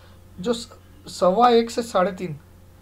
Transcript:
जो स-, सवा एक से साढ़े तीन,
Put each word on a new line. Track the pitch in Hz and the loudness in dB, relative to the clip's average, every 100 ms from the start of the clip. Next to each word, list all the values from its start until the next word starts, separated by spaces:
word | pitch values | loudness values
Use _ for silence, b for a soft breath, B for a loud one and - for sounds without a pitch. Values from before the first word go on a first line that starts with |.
| B B - - | B B -20 -8
जो | 185 | -6
स-, | 233 - - - - - | -6 -8 -20 -20 -20 -18
सवा | - 180 196 240 | -2 0 4 4
एक | 233 233 | 4 2
से | 240 | -4
साढ़े | 233 196 180 | -4 -2 -2
तीन, | 185 180 143 - - - b | -2 -10 -12 -16 -20 -20 b